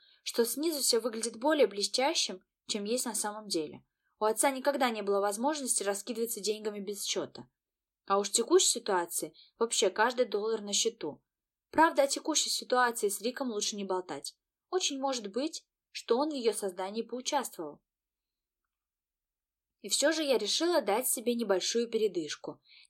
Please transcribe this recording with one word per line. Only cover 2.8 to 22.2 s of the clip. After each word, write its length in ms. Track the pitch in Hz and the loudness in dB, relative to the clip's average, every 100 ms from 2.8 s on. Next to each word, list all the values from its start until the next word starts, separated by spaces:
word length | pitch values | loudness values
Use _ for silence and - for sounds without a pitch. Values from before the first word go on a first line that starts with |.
есть 220 | 202 247 247 | -2 -2 -2
на 100 | 214 | -4
самом 320 | 208 208 214 | -4 -6 -4
деле? 360 | 180 151 131 - _ _ _ | -4 -4 -10 -20 _ _ _
У 60 | 214 | 2
отца 260 | 214 285 | 4 2
никогда 400 | 262 285 269 254 | 2 0 2 2
не 100 | 220 | 2
было 180 | 202 202 | 0 2
возможности 640 | 202 202 262 302 254 - | 2 0 -2 -2 -2 0
раскидываться 580 | 196 196 - 226 226 208 | 0 -2 -4 -4 -4 -2
деньгами 400 | 196 214 214 208 | -4 -4 -4 -6
без 240 | 196 202 | -8 -6
счета. 440 | - 202 135 - 123 _ _ _ _ _ - | -4 -4 -4 -10 -20 _ _ _ _ _ 0
А 140 | 196 | 0
уж 100 | 202 | 2
в 40 | |
текущей 340 | - 226 359 - | 0 6 6 6
ситуации 640 | 240 - 185 170 - 156 - - _ | 2 0 0 0 -4 -6 -10 -20 _
вообще 320 | 226 - 190 | 0 2 2
каждый 360 | 190 226 247 233 | 4 2 2 0
доллар 360 | 208 214 220 | 0 -2 -4
на 120 | 208 | -2
счету. 480 | 196 226 226 156 - _ _ _ _ _ | 0 0 -2 -8 -10 _ _ _ _ _
Правда, 320 | - 320 302 | 4 6 6
о 40 | 277 | 2
текущей 440 | 277 311 294 - | 0 -2 -2 0
ситуации 580 | - 208 254 240 233 208 | -4 0 2 2 2 -2
с 100 | 196 | -2
Риком 320 | 214 247 262 | -4 -4 -4
лучше 240 | 208 208 208 | -4 -4 -4
не 80 | |
болтать. 520 | 196 185 180 143 - - _ _ _ | -4 -4 -4 -10 -10 -14 _ _ _
Очень 300 | 370 370 277 | -2 -2 -2
может 320 | 269 254 202 | -2 -4 -4
быть, 340 | 214 311 - - _ _ | -4 -4 -6 -16 _ _
что 280 | - - 233 | -14 0 2
он 100 | 302 | 2
в 40 | |
ее 200 | 285 226 | 0 0
создании 480 | 214 202 180 190 220 | 0 -4 -6 -6 -6
поучаствовал. 800 | 226 247 254 294 240 - 156 - _ _ _ _ _ _ _ _ _ _ _ _ _ _ _ _ _ _ _ _ 202 | -6 -8 -2 -2 -2 -8 -10 -12 _ _ _ _ _ _ _ _ _ _ _ _ _ _ _ _ _ _ _ _ -4
И 20 | |
все 220 | - 277 | 2 2
же 100 | 320 | 2
я 160 | 294 240 | 2 2
решила 440 | 202 - 330 339 | 2 0 2 2
дать 260 | 202 208 254 | 2 0 0
себе 260 | - 226 | -2 0
небольшую 540 | 240 214 190 - 233 233 | 0 2 2 2 0 0
передышку. 720 | 214 208 180 | 0 0 0